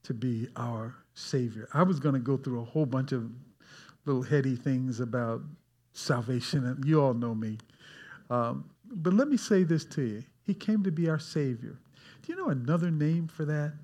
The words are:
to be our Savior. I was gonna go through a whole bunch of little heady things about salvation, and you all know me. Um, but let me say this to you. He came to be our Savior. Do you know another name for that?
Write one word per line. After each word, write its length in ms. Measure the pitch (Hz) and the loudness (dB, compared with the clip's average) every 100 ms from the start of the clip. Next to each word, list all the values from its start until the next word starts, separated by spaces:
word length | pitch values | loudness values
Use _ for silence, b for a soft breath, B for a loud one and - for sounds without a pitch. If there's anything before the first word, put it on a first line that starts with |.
to 100 | - | -6
be 340 | 117 127 113 117 - | -4 -2 -2 -4 -6
our 380 | 120 113 113 - _ - | -6 -4 -8 -12 _ -16
Savior. 520 | - 139 120 110 107 | -4 -2 -2 -6 -4
I 80 | 143 | 2
was 180 | 185 160 | 4 4
gonna 200 | 143 135 | 2 0
go 180 | 120 135 | 0 -2
through 240 | 139 120 | 0 -4
a 40 | 117 | -2
whole 200 | 156 147 | 0 0
bunch 280 | 131 135 | 0 0
of 180 | 131 113 120 - _ B B B B - | -2 -4 -10 -18 _ B B B B -2
little 160 | 131 | -2
heady 360 | 131 147 135 123 | 2 2 2 0
things 420 | 143 127 131 117 | 0 0 0 -2
about 420 | 123 123 117 117 147 - _ _ _ | -2 0 -2 -4 -8 -16 _ _ _
salvation, 720 | - - 127 117 127 - 143 123 | -12 -2 -2 0 -2 0 -2 0
and 180 | 123 | -2
you 180 | 139 156 | 2 4
all 120 | 139 | 4
know 200 | 120 117 | 2 -2
me. 240 | 110 110 110 - B B B B B - | -2 -4 -8 -12 B B B B B -2
Um, 400 | 123 117 131 143 _ | 0 0 -4 -10 _
but 300 | 220 226 160 | -12 -4 2
let 160 | 196 285 | 4 4
me 80 | 262 | 2
say 260 | - 196 | 4 4
this 220 | 175 165 - | 6 2 0
to 160 | - | -4
you. 220 | 123 104 127 _ - | -2 -4 -10 _ -4
He 80 | |
came 300 | 190 - 214 | -2 0 2
to 80 | 190 | 2
be 160 | 156 165 | 2 2
our 120 | 156 | 0
Savior. 580 | - 160 139 117 117 - _ B B B | -2 -2 0 -2 -8 -14 _ B B B
Do 100 | - | -10
you 40 | 359 | -4
know 120 | 349 | -2
another 420 | 135 120 170 175 | 0 2 2 2
name 380 | 156 151 165 165 | 2 2 2 -2
for 160 | - 151 | -4 -2
that? 260 | 151 147 151 | -2 -2 -6